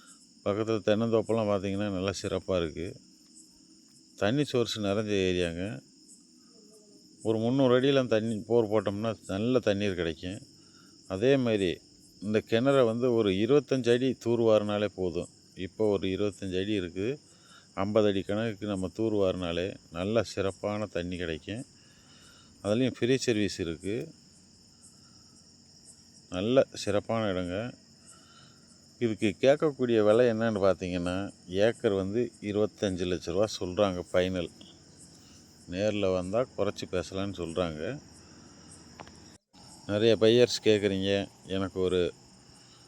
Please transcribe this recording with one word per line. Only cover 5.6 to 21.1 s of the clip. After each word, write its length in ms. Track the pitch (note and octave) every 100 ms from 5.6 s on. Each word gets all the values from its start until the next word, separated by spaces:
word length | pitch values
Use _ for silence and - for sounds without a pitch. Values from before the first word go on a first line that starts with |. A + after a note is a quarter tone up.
| F#2+ C3 - - - - - - - - - - - - - -
ஒரு 160 | G#2+ A2
முந்நூறு 420 | A2+ C3+ C3 B2
அடியெல்லாம் 260 | C3+ C3+ B2
தண்ணி 380 | A2 A2+ G#2+ -
போர் 240 | A#2 A2
போட்டோம்னா, 440 | G#2+ G2+ G2+ A2+ A2 -
நல்ல 320 | F#2+ A2+ B2+
தண்ணீர் 360 | G#2+ G2 G#2
கிடைக்கும். 480 | F2 E2 D#2+ F2+ G#2 - - - - - - -
அதே 280 | F#2+ A#2+ C#3
மாதிரி 440 | A#2+ G#2+ F#2 C#2+ - - - -
இந்த 200 | G2+ G#2+ -
கிணறை 340 | A2+ C3+ C#3
வந்து 300 | A#2 A#2 B2+
ஒரு 160 | A#2 G#2
இருபத்தஞ்சு 600 | F#2 A2 C#3+ B2 C3+ A#2
அடி 240 | A#2+ C3 A#2
தூர்வாரினாலே 640 | A#2 A#2 A2+ G#2+ G#2 G#2 G#2
போதும். 340 | - F#2 E2 - - -
இப்போ 340 | - F#2 - A2
ஒரு 200 | G2 F#2+
இருபத்தஞ்சு 520 | F#2+ G#2 G2 G2 F2+
அடி 120 | G2
இருக்கு. 480 | G#2+ F2 F2+ G#2+ D3 - - - - -
ஐம்பது 340 | - G2 G#2+ G#2
அடி 140 | G2
கணக்குக்கு 440 | F2+ G#2 A#2 G2 G#2
நம்ம 240 | G2 F#2 -
தூர்வாரினாலே 800 | A2 G#2+ F#2+ F2+ F2+ E2+ F#2+ - -
நல்ல 320 | E2 F#2+ A2+
சிறப்பான 640 | G2 - F#2+ F#2+ G#2 G#2 G#2
தண்ணி 300 | F2+ F2